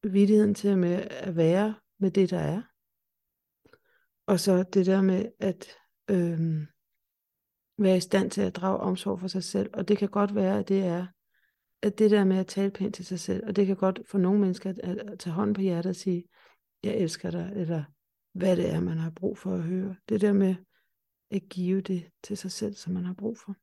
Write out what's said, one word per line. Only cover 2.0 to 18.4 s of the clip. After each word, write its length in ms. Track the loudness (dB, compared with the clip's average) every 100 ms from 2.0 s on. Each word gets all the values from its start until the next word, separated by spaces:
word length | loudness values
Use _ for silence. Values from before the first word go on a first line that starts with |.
| 0
det, 200 | 2 2
der 80 | 2
er. 240 | -2 -2 -6 _ _ _ _ _ _ _ _ _ _ _ _ _ _ _ 0
Og 140 | 0
så 220 | 4 2
det 240 | 2 2 4
der 160 | 4
med 300 | 4 2 -2 _
at, 300 | -4 -4 -12 -20 _ _ -2
øhm, 560 | 0 0 0 -2 -2 -6 _ _ _ _ _ _ _ _ _ _ 0
være 140 | 2 2
i 40 |
stand 300 | 2 0 0
til 100 | -2
at 160 | -2 -2
drage 220 | -2 -2
omsorg 420 | -2 -4 -4 -4
for 80 | -4
sig 160 | -6
selv. 260 | -4 -4 -4
Og 140 | -6 0
det 100 | 0
kan 100 | 0
godt 260 | 0 0
være, 240 | 0 0 0
at 100 | 0
det 160 | 0
er, 220 | 0 -2 -6 _ _ _ _ _ _ _
at 160 | -4 4
det 120 | 4
der 140 | 6
med 120 | 4 2
at 100 | -2
tale 240 | -2 -2
pænt 240 | -2 -6
til 120 | -6 -10
sig 140 | -8
selv, 260 | -4 -6 -2
og 100 | 0
det 100 | 2
kan 100 | 2
godt 240 | 0 0 -4
for 100 | 0
nogle 220 | 4 4
mennesker 300 | 2 0 -6
at, 80 | -8
at, 200 | -6 -8
at 200 | -8 -10
tage 160 | -6
hånden 200 | -2 0
på 60 | 0
hjertet 300 | 0 0 -2
og 60 | -4
sige, 280 | -2 -4 -4 _ _ _ _ _
"Jeg 140 | -4 -2
elsker 340 | -2 -2 -6
dig," 220 | -6 -6 -4
eller 280 | -4 -4 -6 _ _ _ _
hvad 220 | -2